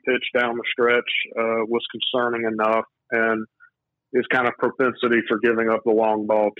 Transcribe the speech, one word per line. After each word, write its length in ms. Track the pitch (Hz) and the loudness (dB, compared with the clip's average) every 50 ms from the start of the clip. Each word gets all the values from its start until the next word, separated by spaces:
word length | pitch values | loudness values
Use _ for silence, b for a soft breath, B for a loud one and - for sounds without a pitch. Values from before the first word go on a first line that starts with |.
| - | -2
pitched 320 | - 127 120 - - - 127 | -2 -2 -2 -2 -2 -2 0
down 180 | 123 120 117 | 0 0 -2
the 80 | 120 110 - | -4 -6 -6
stretch, 400 | - - 120 120 120 120 120 - - - - - - 113 | -2 0 2 2 2 2 0 -2 -4 -4 -6 -6 -4 -4
uh, 280 | 113 113 113 113 113 | -2 -2 0 -2 -2
was 180 | 107 117 117 - - | -2 -2 -2 -4 -4
concerning 560 | - 117 - - - 131 120 120 117 117 117 | -10 -8 -6 -4 -2 0 0 0 -2 -2 -2
enough, 380 | 110 110 107 107 110 113 113 110 - _ _ _ - | -2 -2 0 0 2 2 2 0 -4 _ _ _ -4
and 360 | - 117 113 113 113 110 110 - _ _ b b b _ _ _ _ _ _ _ - | -2 0 2 2 0 -2 -4 -8 _ _ b b b _ _ _ _ _ _ _ -2
his 140 | 127 117 - | -2 0 0
kind 160 | - 127 123 | 0 0 0
of 80 | 120 113 - | 0 -2 -2
propensity 640 | - 120 120 - 135 123 113 - - 120 117 117 107 | -2 -2 0 0 0 0 0 0 0 0 2 2 2
for 120 | - 117 107 | 0 0 0
giving 300 | 113 120 117 110 113 113 | 2 2 2 2 2 2
up 100 | 113 110 - | 0 0 2
the 60 | 117 | 2
long 360 | 107 107 113 110 107 107 107 | 2 2 2 2 0 0 0
ball 240 | 104 107 107 107 104 101 - | 0 2 2 2 2 0 0